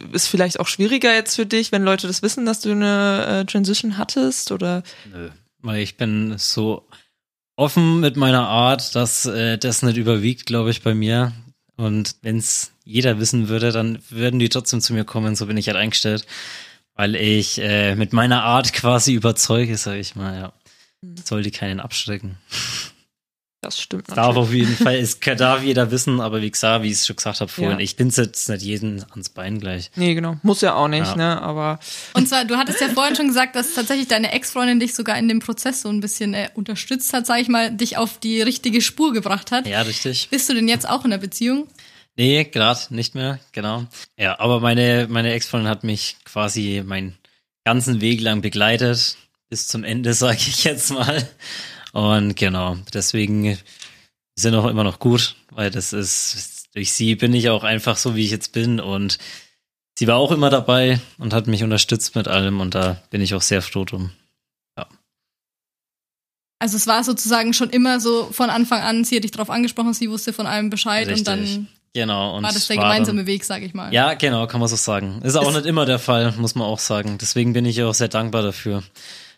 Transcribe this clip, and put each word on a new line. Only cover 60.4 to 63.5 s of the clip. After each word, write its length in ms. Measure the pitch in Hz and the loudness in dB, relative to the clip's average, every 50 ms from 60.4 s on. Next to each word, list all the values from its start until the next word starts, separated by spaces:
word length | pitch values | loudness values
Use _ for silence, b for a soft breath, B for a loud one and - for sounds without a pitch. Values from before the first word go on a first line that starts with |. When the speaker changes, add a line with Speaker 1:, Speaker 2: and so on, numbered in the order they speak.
| 143 143 | 4 4
Speaker 2:
dabei 500 | 139 131 117 - 123 127 127 127 127 120 - - - - | 4 4 4 4 4 4 4 4 2 0 -2 -6 -14 -10
und 140 | 127 110 104 | -6 0 0
hat 140 | 117 107 113 | 0 2 2
mich 160 | 110 101 113 | 0 0 2
unterstützt 500 | 110 110 101 - - 120 107 - - - | 2 2 2 2 2 0 0 -2 -2 -4
mit 140 | 113 101 - | -4 -2 0
allem 320 | 92 95 98 98 101 98 | 0 2 2 2 0 0
und 160 | 95 90 90 | -2 -2 0
da 260 | 95 92 92 90 90 - _ | 0 0 0 0 -2 -8 _
bin 100 | - 101 | -2 -2
ich 140 | 98 87 101 | 0 0 0
auch 80 | 92 - | 0 0
sehr 180 | - | 2